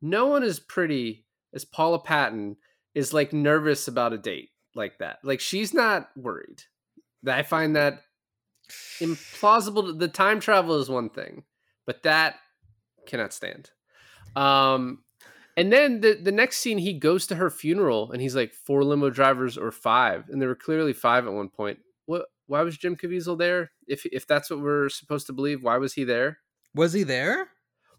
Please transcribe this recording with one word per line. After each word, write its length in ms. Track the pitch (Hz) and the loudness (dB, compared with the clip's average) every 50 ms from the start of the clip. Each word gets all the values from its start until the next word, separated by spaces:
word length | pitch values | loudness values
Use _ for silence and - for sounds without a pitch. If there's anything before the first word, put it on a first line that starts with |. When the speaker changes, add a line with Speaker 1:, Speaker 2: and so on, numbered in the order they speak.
| 143 | -6
Speaker 1:
No 240 | 156 180 214 254 277 | -4 -2 0 2 2
one 140 | 285 285 254 | 2 0 0
as 160 | 220 165 - | -2 -4 -6
pretty 680 | - - - 185 175 160 147 131 120 113 110 - _ _ _ _ _ _ - | -10 -8 -4 -4 -2 -2 -2 -2 -4 -6 -8 -10 _ _ _ _ _ _ -18
as 100 | 143 - | -16 -16
Paula 340 | - - - 160 165 170 156 | -10 -4 0 0 0 0 0
Patton 560 | - - 160 147 139 113 110 110 104 101 101 - _ _ _ _ _ _ - | -2 0 0 2 2 0 -2 -4 -8 -8 -10 -12 _ _ _ _ _ _ -4
is, 180 | 143 139 - - | -4 -4 0 0
like, 180 | 151 143 131 156 | 0 0 0 0
nervous 560 | 151 143 147 151 160 151 151 143 135 - 143 | 0 2 4 4 4 2 2 0 0 -2 -4
about 240 | 120 123 120 117 113 | -2 -2 -2 -2 -2
a 40 | 107 | -4
date 320 | 98 110 90 67 - - _ _ _ _ - | -6 -8 -8 -8 -10 -16 _ _ _ _ -10
like 240 | 120 104 95 - - | -8 -8 -8 -8 -8
that. 220 | 95 73 - - - | -10 -10 -10 -8 -6
Like, 160 | 139 135 127 | -4 -4 -4
she's 340 | - - - 196 220 190 254 | -4 -4 -4 -4 -4 -2 0
not 360 | 320 233 220 202 170 135 - - | 2 2 2 2 0 -4 -8 -14
worried. 480 | 143 123 120 92 - - - - - - _ _ _ _ _ _ _ _ _ _ _ - | -12 -10 -10 -10 -10 -12 -18 -20 -20 -20 _ _ _ _ _ _ _ _ _ _ _ -6
I 160 | 135 127 135 147 | -2 -2 -2 -2
find 340 | - 165 160 160 156 156 | 0 0 0 0 2 2
that 260 | 151 147 143 139 - _ _ _ _ _ _ _ _ _ _ _ _ _ - - - - - - - 170 | 2 2 2 0 -2 _ _ _ _ _ _ _ _ _ _ _ _ _ -20 -20 -20 -18 -16 -10 -6 -4
implausible. 960 | 165 165 - - - - - - 208 220 233 196 208 202 214 202 180 160 160 | -4 -4 -6 -8 -16 -8 0 4 4 4 4 4 0 -2 -2 -2 -2 -2 -2
The 100 | 180 170 | -2 -2
time 320 | - - 190 196 214 214 | 0 2 2 2 2 2
travel 400 | - - 214 196 175 165 160 147 | 2 4 4 4 4 4 2 0
is 100 | 131 131 | 0 -2
one 200 | 131 123 117 107 | -2 -4 -4 -4
thing, 340 | - - - - - - - _ _ _ _ _ _ _ _ | -8 -10 -12 -12 -14 -18 -20 _ _ _ _ _ _ _ _
but 160 | - 123 - - | -10 -8 -2 0
that 320 | 160 156 160 160 151 - - _ _ _ _ _ _ _ _ _ _ _ _ - | 2 4 4 4 2 0 -6 _ _ _ _ _ _ _ _ _ _ _ _ -14
cannot 260 | - - 120 107 98 - | -8 -6 -6 -6 -6 -8
stand. 360 | - - 95 - - - _ _ _ _ _ _ _ _ - - - - - - | -10 -12 -12 -12 -14 -18 _ _ _ _ _ _ _ _ -20 -20 -20 -18 -10 -2
Um, 680 | 139 139 139 139 139 135 135 135 131 127 123 - - _ _ _ _ - - - - - _ _ | 0 4 6 6 6 6 6 4 2 0 -4 -8 -12 _ _ _ _ -20 -20 -20 -20 -20 _ _
and 160 | - 175 196 226 | 0 2 6 6
then 280 | 269 294 285 240 220 208 | 6 6 6 4 4 4
the, 120 | 220 208 | 4 4
the 180 | 208 170 196 196 | 4 2 0 2
next 260 | 214 226 - - - | 2 2 2 0 -2
scene, 200 | - 240 220 202 | -4 -2 -2 -2
he 160 | 170 202 185 143 | -2 -2 -2 0
goes 280 | 151 151 175 185 - - | 2 2 2 2 0 -2
to 80 | 190 | -4
her 140 | 165 185 165 | -2 -2 -2
funeral 640 | - - - 151 170 202 196 147 117 107 107 120 123 | -2 -2 -2 -2 0 2 2 2 2 0 0 -2 -4
and 100 | 123 131 | -6 -4
he's 140 | 135 123 | -2 -2
like, 180 | 135 120 110 - | -2 -2 -2 -6
"Four 300 | - - - 139 139 139 | -10 -6 0 2 2 2
limo 260 | 143 147 143 143 139 | 2 2 2 2 2
drivers 480 | 120 131 139 135 135 127 131 127 113 - | 2 4 4 4 4 4 0 -4 -4 -6
or 140 | - 113 - | -8 -8 -8
five?" 560 | - - 117 113 127 127 110 90 - - - | -4 0 2 4 4 4 2 0 -2 -6 -8
And 100 | - 139 135 | -6 -4 -2
there 60 | 127 | -2
were 80 | 127 | -4
clearly 360 | - - - 160 156 160 147 123 | -4 -4 -2 -2 0 0 0 -2
five 320 | - - 120 120 123 120 | 0 2 2 4 2 2
at 60 | 110 98 | 0 -4
one 160 | 104 101 95 | -6 -6 -8
point. 300 | - - 107 104 98 - _ _ _ _ _ | -8 -8 -8 -6 -8 -10 _ _ _ _ _
What, 200 | - 165 - - - _ _ _ | -8 -6 -6 -8 -10 _ _ _
why 160 | - 143 147 165 | -4 -2 0 0
was 160 | 170 156 - | -2 -2 -4
Jim 180 | - 180 180 | -6 -6 -6
Caviezel 420 | - - 170 180 180 165 175 175 165 | -6 -6 -6 -6 -6 -4 -4 -2 0
there? 340 | 175 175 180 180 170 - _ _ _ - | 0 0 0 0 -2 -6 _ _ _ -8
If, 180 | - - - | -8 -6 -6
if 200 | - - 131 - | -6 -8 -6 -2
that's 240 | - 147 147 - - | 0 0 0 0 -2
what 100 | 165 143 | -6 -4
we're 280 | 143 143 147 143 143 139 | -2 0 0 0 0 -2
supposed 360 | - - - - 147 147 - - | -4 -6 -8 -6 -6 -6 -6 -8
to 40 | 135 | -6
believe, 280 | 131 139 147 147 131 127 | -4 -4 -2 -4 -2 0
why 160 | 117 117 127 | 0 0 0
was 160 | 139 131 - | 0 -2 -4
he 100 | 147 135 | -4 -2
there? 340 | 123 120 120 127 143 156 - _ _ _ _ _ _ - | -2 0 0 0 -2 -4 -6 _ _ _ _ _ _ -2
Speaker 2:
Was 180 | 147 165 175 165 | 0 0 2 2
he 100 | 208 190 | 0 -2
there? 460 | 135 131 127 135 175 247 370 381 - _ _ _ _ _ _ _ _ _ | 0 -2 -2 0 -2 -2 -2 -4 -8 _ _ _ _ _ _ _ _ _